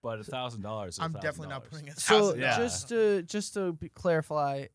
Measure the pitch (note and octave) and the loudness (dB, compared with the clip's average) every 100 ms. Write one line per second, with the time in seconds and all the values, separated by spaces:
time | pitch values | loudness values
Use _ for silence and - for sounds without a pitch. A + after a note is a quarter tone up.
0 | A#2 A2 G#2+ C3 B2+ A#2 G2+ A2 F#2+ E2+ | -6 -6 -6 -6 -6 -6 -6 -6 -6 -6
1 | E3 D3+ D3+ D#3 D3 C3+ - D#3 C#3+ D3+ | -6 -4 -6 -6 -8 -10 -10 -14 -12 -4
2 | - G#3+ G#3 B2 C3 A#2+ A#3+ - - A#3 | 6 6 6 4 2 4 2 -2 -2 2
3 | G#3+ G3+ E3+ G#3 G3 G#3 F#3 E3 F3 - | 4 2 0 -4 -4 -2 -2 -2 -8 -4
4 | F#3 D#3+ D3+ D3+ C#3+ C#3 C#3 | 2 2 2 0 0 -2 -6